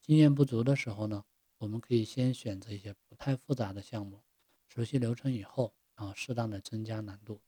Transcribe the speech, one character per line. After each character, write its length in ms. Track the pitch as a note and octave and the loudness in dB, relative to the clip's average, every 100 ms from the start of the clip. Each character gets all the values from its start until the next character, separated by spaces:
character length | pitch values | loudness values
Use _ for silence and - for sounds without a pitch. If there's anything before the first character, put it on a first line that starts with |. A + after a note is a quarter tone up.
经 140 | - D#3 | 6 8
验 180 | D3+ | 8
不 100 | C#3+ | 8
足 200 | C#3 A#2 | 4 4
的 100 | A#2 | 2
时 160 | C#3 - | 2 0
候 160 | G2+ G#2+ | -4 -4
呢， 180 | G#2 - _ _ _ | -4 -10 _ _ _
我 80 | A2 | -6
们 140 | A2 | -6
可 140 | - | 0
以 100 | A#2+ | 2
先 280 | A2 - B2+ | 2 0 0
选 280 | B2 A#2 F#2+ | 0 -6 -8
择 120 | G2+ | -8
一 60 | G2+ | -10
些 160 | G2+ G2 _ | -10 -16 _
不 80 | |
太 220 | - - C3 | -10 -4 -4
复 180 | _ | _
杂 180 | C3 G#2+ | -2 -2
的 100 | F#2+ | -6
项 240 | G2 A2+ G2+ | -8 -8 -8
目， 160 | G2 _ _ _ _ _ | -12 _ _ _ _ _
熟 160 | - | -6
悉 160 | A2+ C#3 | -2 0
流 160 | A#2 | 0
程 180 | A#2+ C#3 | -2 -2
以 100 | B2 | -4
后， 320 | F#2+ - A#2 _ _ | -6 -4 -4 _ _
然 120 | _ G2+ | _ -12
后 80 | |
适 200 | F#2+ - | -10 -8
当 140 | A#2 A2+ | -4 -4
地 100 | G2+ | -6
增 240 | - A2 | -8 -8
加 160 | A2 A2 | -6 -6
难 180 | G#2+ G2+ | -8 -12
度。 160 | G#2+ G#2 | -14 -14